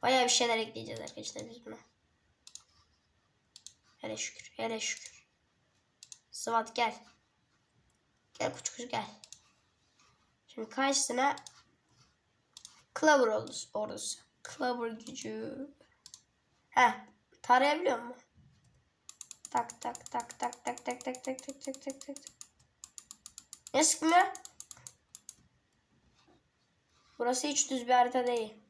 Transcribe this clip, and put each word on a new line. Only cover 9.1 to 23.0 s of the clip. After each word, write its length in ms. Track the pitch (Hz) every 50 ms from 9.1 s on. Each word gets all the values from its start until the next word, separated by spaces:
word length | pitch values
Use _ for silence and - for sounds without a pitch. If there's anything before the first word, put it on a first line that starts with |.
| - - - - - - _ _ _ _ _ _ _ _ _ _ _ _ _ _ _ _ _ _ _ _ _
Şimdi 220 | _ - - 220 220
karşısına 680 | - - 269 277 277 277 - - 240 247 269 285 - - - - - - - _ _ _ _ _ _ _ - _ _ _ _ _ _ _ _ _ _ - - - - - _ _ _ -
Clover 260 | - 311 302 277 247
ordusu, 420 | 110 107 - - - - - - - _
ordusu. 440 | - 214 - - - - - - - - _ _ _ _ -
Clover 420 | - - 269 247 247 240 233 233
gücü. 800 | 226 220 220 - 254 - - 226 220 220 220 214 - 254 269 294 277 _ - _ _ _ _ - - - _ _ _ _ _ _ _ _ _ _
Heh, 220 | - - 254 233 220 - - - _ _ _ _ _ _ -
tarayabiliyor 560 | - 247 254 269 285 294 311 359 - 247 233
mu? 180 | 240 240 247 - _ _ _ - - - _ _ _ _ _ _ _ _ _ _ _ - - _ - _ - _ _ -
Tak, 300 | - 247 233 233 - -
tak, 300 | - 240 247 - - -
tak, 280 | - 247 240 - - -
tak, 260 | - - - - _
tak, 200 | - 247 247 -
tak, 200 | - 247 247 -
tak, 200 | 262 254 254 -
tak, 140 | - 262 262 -
tak, 180 | - 269 - -
tak, 160 | 277 269 -
tak, 200 | - 277 269 269
tak. 160 | - - 277 - - - _ _ - _ _ _ _ _ _ _ - - _ -